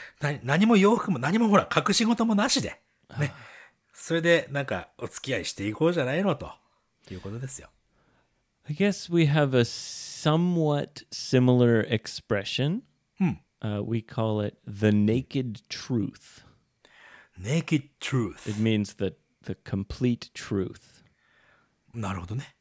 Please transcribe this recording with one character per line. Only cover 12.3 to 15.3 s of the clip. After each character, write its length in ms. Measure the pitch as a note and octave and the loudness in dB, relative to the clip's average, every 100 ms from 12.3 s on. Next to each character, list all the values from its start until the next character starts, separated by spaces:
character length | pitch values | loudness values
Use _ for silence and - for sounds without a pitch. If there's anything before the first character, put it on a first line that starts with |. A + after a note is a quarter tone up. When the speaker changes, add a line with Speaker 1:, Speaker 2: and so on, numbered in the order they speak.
| G#2 G2 - C#3 A3 - _ _ - | -4 -2 -2 -2 -4 -8 _ _ -2
Speaker 1:
Hmm. 200 | F3+ F2 _ _ | -2 -2 _ _
Speaker 2:
Uh, 220 | A2 G#2 | -6 -4
we 180 | A2 A2+ | -2 -4
call 400 | - - A2 G#2+ | -4 -4 -2 0
it 180 | G#2 - - | -2 -8 -14
the 260 | G2+ G#2+ | 0 4
naked 680 | G#2 G#2 A#2+ - | 6 4 2 0